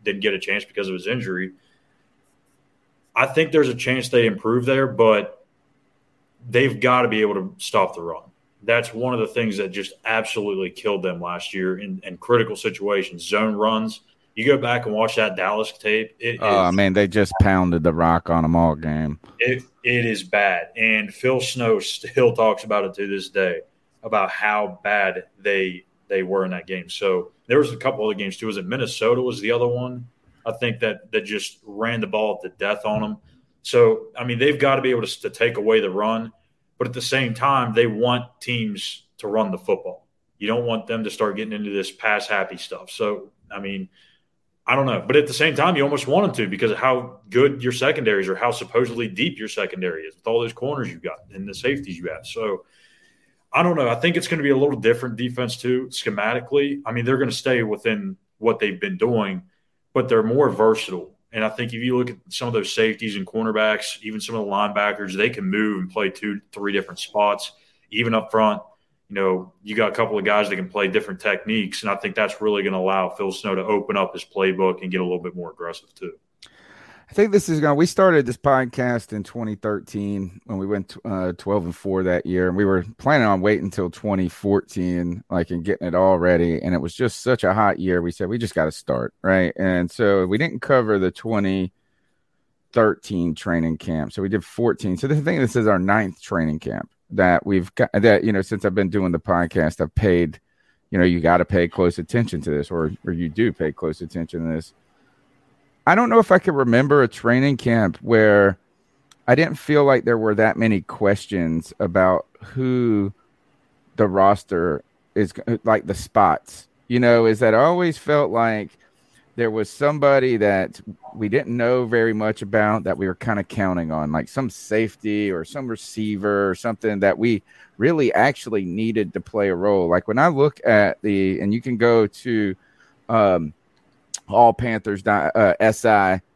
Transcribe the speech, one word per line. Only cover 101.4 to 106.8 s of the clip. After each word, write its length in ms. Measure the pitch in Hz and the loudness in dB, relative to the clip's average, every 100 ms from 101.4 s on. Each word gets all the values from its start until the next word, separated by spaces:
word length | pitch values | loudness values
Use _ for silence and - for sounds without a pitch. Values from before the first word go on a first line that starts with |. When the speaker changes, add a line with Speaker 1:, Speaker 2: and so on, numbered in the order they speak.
Speaker 2:
pay 220 | 87 95 87 | 4 2 2
close 320 | - 90 87 | 2 0 0
attention 420 | 78 120 113 80 | -2 -2 -2 -4
to 80 | 78 | -2
this, 200 | 73 71 | -2 -2
or, 220 | 85 80 - | -2 -2 -4
or 80 | - | -6
you 160 | 85 85 | -4 -4
do 240 | 90 113 | 0 0
pay 200 | - 78 | 0 -4
close 280 | - 80 78 | -4 -6 -6
attention 460 | 82 87 80 85 82 | -10 -8 -8 -6 -6
to 80 | |
this. 200 | 80 - _ _ _ _ _ _ _ _ _ _ _ - | -6 -8 _ _ _ _ _ _ _ _ _ _ _ 2
I 80 | |
don't 160 | 196 240 | 4 6
know 100 | 226 | 4
if 100 | - | 6
I 80 | 185 | 4
could 160 | - | 4
remember 480 | 139 120 120 | 0 4 4